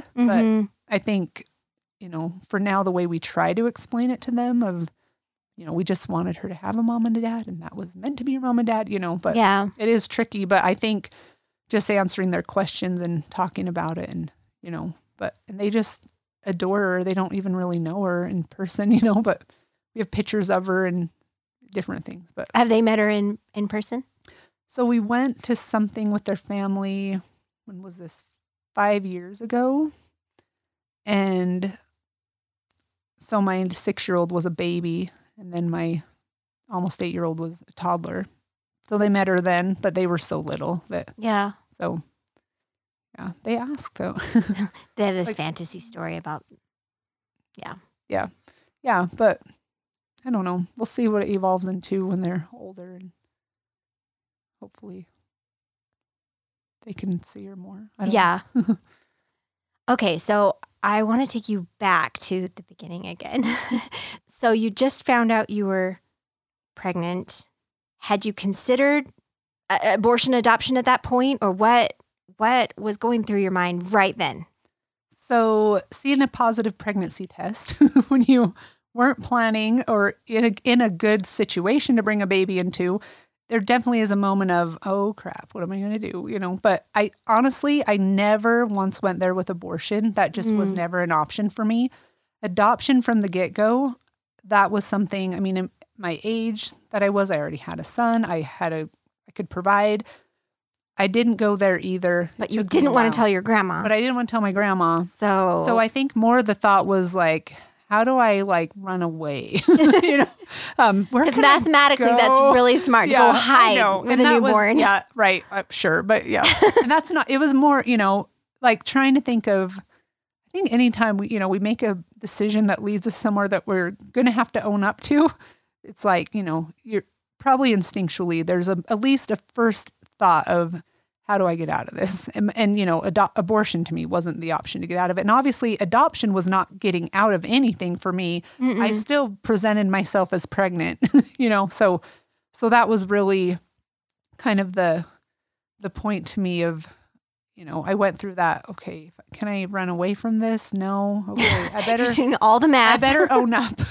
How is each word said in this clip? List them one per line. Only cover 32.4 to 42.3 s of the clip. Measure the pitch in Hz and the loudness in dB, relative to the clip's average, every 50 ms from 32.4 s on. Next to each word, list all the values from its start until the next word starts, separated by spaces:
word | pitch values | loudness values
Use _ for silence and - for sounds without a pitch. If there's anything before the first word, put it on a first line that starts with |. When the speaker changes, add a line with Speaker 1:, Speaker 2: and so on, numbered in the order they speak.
| _ _ _ _ _ _ _ _ _ _ _ _ _ _ _ - | _ _ _ _ _ _ _ _ _ _ _ _ _ _ _ -20
Speaker 2:
so | - - 226 208 | -8 -4 -2 0
my | 196 190 185 185 190 180 | 0 0 0 -2 -4 -4
six-year-old | 180 - - - 190 - - - 180 175 175 170 | -6 -6 -6 -6 -6 -4 -4 -2 0 0 0 0
was | 175 175 165 | -2 -2 -2
a | 180 | -4
baby, | 165 - 175 175 175 175 175 170 165 170 185 175 _ _ _ _ _ 214 | -4 -4 -4 -4 -2 -4 -4 -4 -4 -4 -6 -8 _ _ _ _ _ -20
and | 196 175 | -16 -10
then | 175 175 170 170 | -6 -4 -4 -4
my | 165 170 165 165 170 156 - _ _ _ _ _ _ _ _ _ _ _ _ - | -4 -4 -4 -4 -4 -6 -8 _ _ _ _ _ _ _ _ _ _ _ _ -10
almost | 214 180 180 180 - - | -6 -6 -4 -4 -6 -6
eight-year-old | 190 175 170 175 170 165 165 160 | -6 -6 -4 -4 -4 -4 -4 -6
was | 165 165 170 170 - _ | -8 -10 -12 -14 -20 _
a | |
toddler. | - - 175 175 175 170 165 - - 180 196 - _ _ _ _ _ _ _ _ _ _ _ - | -14 -8 -4 -2 -2 -2 -4 -6 -8 -8 -10 -10 _ _ _ _ _ _ _ _ _ _ _ -4
So | 214 202 | -2 0
they | 208 208 | 2 2
met | 196 196 190 190 | 2 2 2 2
her | 185 180 | 2 0
then, | 175 185 175 175 180 190 190 - | 2 2 0 0 0 -2 -4 -2
but | - 196 170 | -2 -2 -2
they | 185 185 | 0 0
were | 175 175 156 | 0 -2 -2
so | - - 165 156 | -4 -4 -6 -6
little | 151 151 - - 139 170 175 165 - - | -6 -6 -8 -6 -6 -6 -6 -6 -8 -8
that | 196 - - - - - | -10 -10 -10 -12 -14 -8
Speaker 1:
Yeah. | 214 226 214 202 202 202 202 _ _ _ | -4 -2 -2 0 -2 -4 -6 _ _ _
Speaker 2:
so, | _ - 175 - - 165 - _ _ _ _ _ | _ -8 -8 -6 -6 -8 -10 _ _ _ _ _